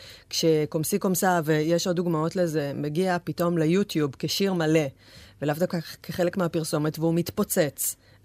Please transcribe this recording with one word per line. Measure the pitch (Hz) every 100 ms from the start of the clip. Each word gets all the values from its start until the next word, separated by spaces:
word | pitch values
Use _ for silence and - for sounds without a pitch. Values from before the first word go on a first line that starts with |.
| - - -
כשקומסי | - 165 156 147 160 156 202
קומסה, | 202 175 190 175
ויש | 151 156 151 170 190
עוד | 175
דוגמאות | 175 156 165 185
לזה, | 175 151 139
מגיע | 139 147 151 185 175
פתאום | - - 175 175
ליוטיוב | 156 185 202 160 147 -
כשיר | 160 - 196
מלא, | 175 156 160 139 - - - - -
ולאו | 147
דווקא | 151 180 175 - -
כחלק | - 165 175 190
מהפרסומת, | 170 165 160 156 151 151
והוא | 165
מתפוצץ, | 165 170 - 202 - 151 - - - _ -